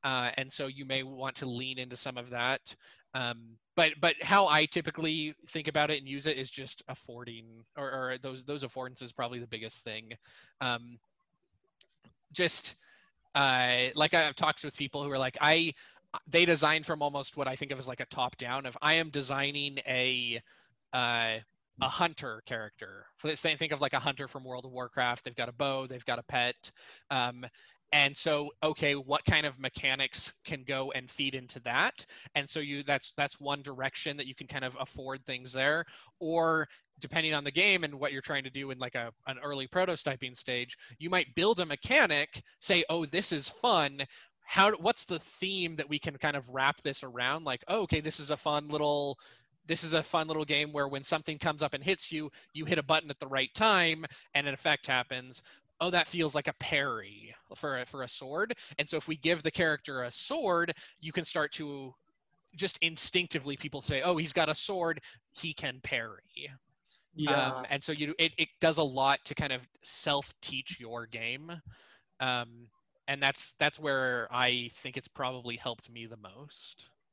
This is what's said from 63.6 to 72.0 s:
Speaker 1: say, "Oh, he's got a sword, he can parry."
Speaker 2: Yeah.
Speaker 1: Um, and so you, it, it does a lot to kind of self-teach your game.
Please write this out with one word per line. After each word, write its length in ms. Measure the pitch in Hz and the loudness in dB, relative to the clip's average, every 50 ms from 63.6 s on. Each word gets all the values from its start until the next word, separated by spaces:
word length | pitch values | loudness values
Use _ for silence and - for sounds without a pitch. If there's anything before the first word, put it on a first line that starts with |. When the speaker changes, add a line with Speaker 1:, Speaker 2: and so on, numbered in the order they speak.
| - 151 - 139 | -8 -8 -8 -8
Speaker 1:
say, 200 | - - 147 135 135 | -4 -2 -2 0 2
"Oh, 120 | 180 180 | 2 2
he's 180 | 156 170 156 - | 2 0 0 2
got 140 | 175 160 151 | 2 2 2
a 80 | 156 | 2
sword, 460 | - - - 202 185 170 165 160 151 - - - - _ _ | -2 -2 -4 -2 0 0 0 -2 -4 -8 -18 -20 -20 _ _
he 220 | _ - - 170 151 | _ -8 -8 -8 -6
can 280 | - - 143 123 131 _ | -4 -6 -6 -6 -6 _
parry." 640 | - 147 120 113 113 101 92 _ _ _ - 143 139 135 135 _ _ _ _ _ _ - _ _ _ _ | -4 -2 -2 -4 -4 -10 -16 _ _ _ -14 -14 -14 -14 -18 _ _ _ _ _ _ -20 _ _ _ _
Speaker 2:
Yeah. 340 | 156 151 139 139 143 131 127 | -2 0 2 4 4 4 2
Speaker 1:
Um, 160 | 131 131 123 - | 0 -4 -4 -4
and 140 | 139 143 - | -4 -4 -2
so 80 | - | -4
you, 240 | 156 147 147 147 160 - | -2 -2 -2 -4 2 2
it, 160 | 165 165 - - | 2 2 4 0
it 100 | 160 - _ _ | -2 -2 _ _
does 180 | - 165 156 156 | 4 4 4 4
a 60 | 156 | 2
lot 360 | 139 127 135 135 135 139 135 _ | 2 2 2 6 6 4 4 _
to 100 | - 147 | -6 -6
kind 180 | - 156 139 135 | -4 -4 -4 -4
of 80 | 127 123 _ _ _ _ | -4 -6 _ _ _ _
self-teach 960 | - - - - 156 143 143 139 - - _ - - 135 131 131 - 180 - | -10 -8 -4 0 0 0 0 0 -4 -14 _ -10 -8 -6 -6 -8 -8 -10 -10
your 260 | 123 113 117 117 117 | -10 -10 -10 -10 -10
game. 460 | 113 110 117 113 117 123 135 151 165 170 165 - - - - - - - _ | -10 -10 -6 -6 -6 -6 -6 -10 -12 -14 -14 -14 -18 -20 -20 -20 -20 -20 _